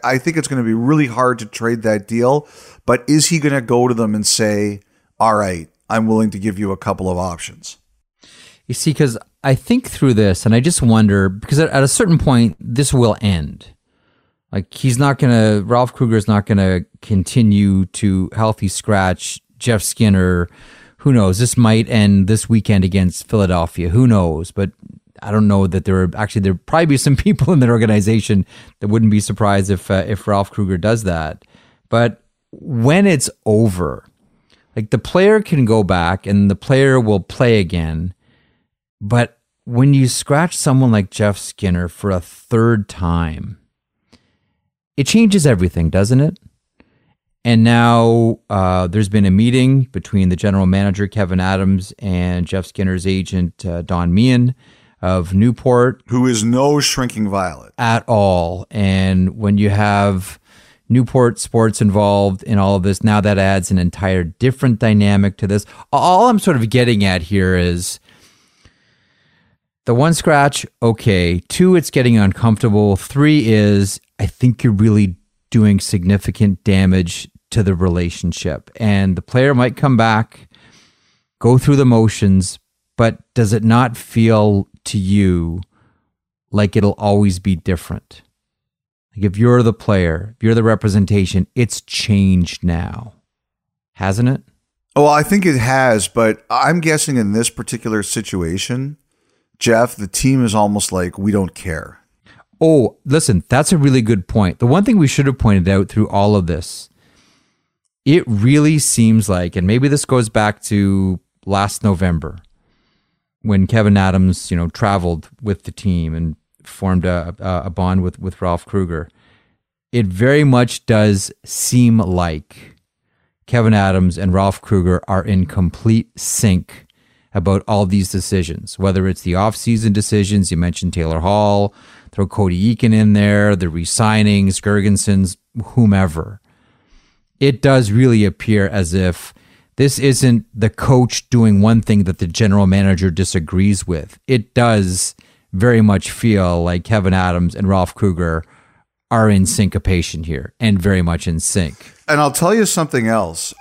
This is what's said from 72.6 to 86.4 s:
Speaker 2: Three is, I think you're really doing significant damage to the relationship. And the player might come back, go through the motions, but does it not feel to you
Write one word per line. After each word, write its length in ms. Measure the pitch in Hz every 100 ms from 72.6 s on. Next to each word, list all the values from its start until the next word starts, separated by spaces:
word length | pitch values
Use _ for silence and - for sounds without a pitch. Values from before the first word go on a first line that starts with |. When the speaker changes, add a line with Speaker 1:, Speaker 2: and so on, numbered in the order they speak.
| 117 104 104 95
Speaker 2:
Three 500 | - 139 151 151 113
is, 540 | 107 104 101 98 - _ -
I 60 | 92
think 380 | - 127 110
you're 100 | 123
really 420 | 101 110 107 98 90 _ _ _
doing 300 | 117 107 98
significant 800 | - 98 90 101 - - 104 92 107
damage 640 | 95 92 95 87 - - _ _
to 140 | 117
the 100 | 95
relationship. 960 | 87 92 87 87 - 87 - 90 69 - -
And 400 | 110 98 95 87
the 60 |
player 340 | - 123 139 123
might 220 | 127 -
come 180 | 143 117
back, 540 | 113 110 110 - - _ _ _ _ _ _ _ _ -
go 180 | 117 127
through 200 | - 139
the 80 | 131
motions, 720 | 117 110 - 101 95 90 - _ _ _ -
but 220 | 113 110 _
does 200 | 123 104
it 100 | 110
not 320 | 113 117 127 120
feel 720 | - 117 113 110 107 101 - _
to 140 | - 107
you 640 | 95 101 95 87 82 87 - _ _ _ _ _ _ _